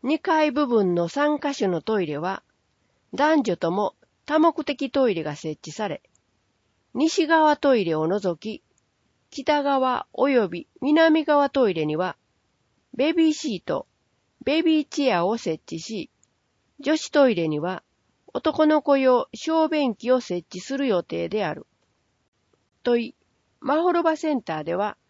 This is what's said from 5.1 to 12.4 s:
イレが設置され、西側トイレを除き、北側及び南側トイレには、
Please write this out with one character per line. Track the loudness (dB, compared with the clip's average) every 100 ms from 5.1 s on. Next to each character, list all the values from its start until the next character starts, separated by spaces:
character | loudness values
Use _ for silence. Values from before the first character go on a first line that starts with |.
イ | 0
レ |
が | -4 -8
設 | -8 -10
置 | -12
さ | -8 -8
れ、 | -8 _ _ _ _ _ _ _ _ _
西 | -2 0 2 2
側 | 4 4 4
ト | 2 2
イ | 2
レ | 0
を | 0
除 | 0 -2 -4
き、 | -8 -12 _ _ _ _ _ _ _
北 | -12 -2 0
側 | 0 0 0 -4 -6
及 | -2 2 2 0
び | -4 -12 _
南 | 0 4 6 4 4
側 | 2 2
ト | 2 2
イ |
レ | 2 -2
に | -2
は、 | -4 -8 _ _